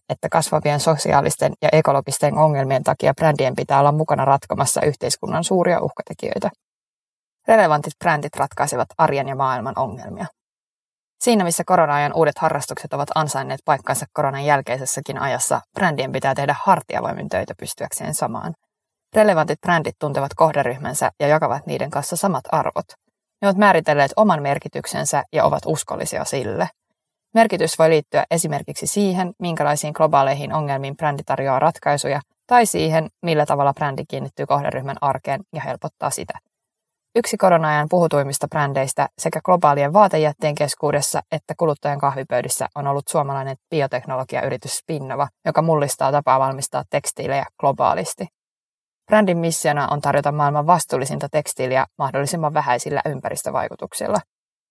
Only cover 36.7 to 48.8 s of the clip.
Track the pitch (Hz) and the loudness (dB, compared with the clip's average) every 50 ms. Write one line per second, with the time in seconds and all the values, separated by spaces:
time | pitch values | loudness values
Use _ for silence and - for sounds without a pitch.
36.7 | _ _ _ _ _ _ _ _ _ 233 233 - - 202 - 190 175 165 160 156 | _ _ _ _ _ _ _ _ _ -2 0 0 0 2 4 6 6 6 4 2
37.7 | 151 147 151 156 - 180 170 160 - 147 139 139 139 - - - - 156 143 143 | 2 0 0 2 2 2 2 2 2 0 0 0 -2 -2 -4 -2 -2 -2 -2 -2
38.7 | 139 135 135 135 - - 143 139 - - - 165 - 156 - - 180 175 175 147 | -2 -2 -2 -2 0 -2 -2 -2 -4 -6 -6 -4 -4 -4 0 2 2 4 4 4
39.7 | 143 143 143 143 160 208 208 190 - 160 156 151 147 - 151 151 147 147 151 139 | 4 4 2 2 4 4 4 6 4 2 2 0 0 0 -2 -2 0 0 -2 -2
40.7 | - - - 147 147 147 147 - - - - _ - 151 - - 156 - 170 160 | -2 -2 -2 0 0 0 0 0 -2 -2 -4 _ -6 -8 -6 -8 -4 -2 0 0
41.7 | 147 - - 147 143 143 139 139 131 135 131 - 127 123 - 135 - - 135 - | 0 -2 -2 -4 -2 0 0 -2 -2 -2 -4 -2 -2 -2 -2 -2 -4 -4 -4 -6
42.7 | - 147 143 143 139 139 135 - - 165 143 139 139 135 135 135 135 - _ _ | -6 -4 -2 -2 -2 -2 -4 -2 0 0 0 0 -2 -4 -6 -6 -8 -10 _ _
43.7 | 170 156 143 135 - 123 - 143 135 127 131 - - 135 - 135 123 127 - 139 | -2 -2 -2 -2 -2 -6 -6 -4 -6 -6 -4 -4 -4 -4 -4 -4 -4 -6 -6 -6
44.7 | - - - - 165 147 139 131 127 131 143 135 - _ _ 170 156 - 156 165 | -6 -6 -6 -6 -8 -8 -6 -6 -4 -4 -4 -4 -6 _ _ -2 0 2 2 4
45.7 | 160 151 143 139 - - 135 135 139 147 139 - 131 135 135 135 135 131 135 - | 2 2 2 0 0 0 0 2 2 2 2 4 4 4 2 0 -2 -4 -6 -4
46.7 | - 135 139 - - 147 - - - - - - 135 139 - - - - - 139 | -4 -6 -4 -4 -4 -2 -2 -4 -4 -4 -4 -4 -4 -4 -4 -6 -8 -2 0 0
47.7 | 131 - 123 - - - 165 - - - 190 - _ _ _ _ _ _ _ _ | 0 2 0 0 0 0 -2 -4 -6 -6 -8 -12 _ _ _ _ _ _ _ _
48.7 | _ _ | _ _